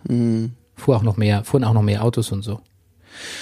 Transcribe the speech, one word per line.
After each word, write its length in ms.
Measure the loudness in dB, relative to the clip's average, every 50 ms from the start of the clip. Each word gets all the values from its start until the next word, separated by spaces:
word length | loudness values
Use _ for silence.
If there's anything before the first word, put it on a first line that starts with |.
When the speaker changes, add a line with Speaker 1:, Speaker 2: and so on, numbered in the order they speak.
| -6 -2
Speaker 1:
Mhm. 440 | -2 0 2 2 0 0 -2 -4 -8 -12 _ _ _
Speaker 2:
Fuhr 220 | -4 0 2 2 2
auch 60 | 2
noch 120 | 0 0 2
mehr, 260 | 2 2 2 0 0
fuhren 200 | 0 0 0 2
auch 100 | 2 2
noch 100 | 4 4
mehr 200 | 2 2 2 0
Autos 280 | 0 0 0 -2 -4
und 100 | -4 -6
so. 180 | -6 -8 -10 -10 -12 _ _ _ _ _ _ _ _ _ -20 -18 -16 -14 -14 -14